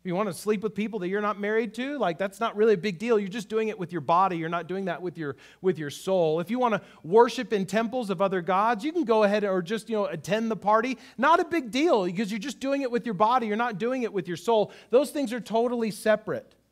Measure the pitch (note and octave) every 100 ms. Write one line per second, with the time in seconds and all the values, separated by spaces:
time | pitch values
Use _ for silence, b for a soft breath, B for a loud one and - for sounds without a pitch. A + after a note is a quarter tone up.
0 | F3+ F3 G#3+ E3 G3+ G#3+ A3 G#3+ G#3+ G#3+
1 | F3 G3 G#3 G3+ G3+ A3 A#3 A#3+ C4 D4
2 | G3 E3 F#3+ G3 A3+ F#3+ A3 G3+ F3+ E3
3 | A3+ A3+ G3+ G#3+ F#3 A3 A3 G3+ F3 E3+
4 | B2+ E3+ F#3+ F3 D#3+ E3+ E3 F#3 F#3+ D#3
5 | F3+ E3 D3+ C3 B B F#3 D#3+ D3 C#3
6 | - F#3+ E3 D#3 F3 A#3+ B3 G#3 B B
7 | D3+ G#3 A#3+ A#3+ A3 G#3+ F#3+ G#3 A#3 B3+
8 | G#3+ F3+ G3 F#3 E3+ F#3 G#3+ A#3+ C4+ F4
9 | A#3+ A3 G#3 G#3 G#3 F#3+ F3 A3 A3 A3
10 | G3 E3 C#3+ G#3 A3+ G#3+ F#3+ G#3+ A#3+ C4
11 | B B C4 E4+ E4+ E4+ C4 A3+ D#4+ B3+
12 | F#3 F3+ A3 A3 C4+ A3+ C4 C#4 C4+ A#3
13 | A#3 G3 G#3+ B3+ A#3 G#3 A#3+ G3+ A3+ C4
14 | A3+ F#3+ E3+ E3 - A3+ G3+ B B A#3+
15 | C#4+ D4+ C4 A#3+ - A3 A#3+ A#3+ A3+ -
16 | A3 G#3+ G#3+ B2+ - _ _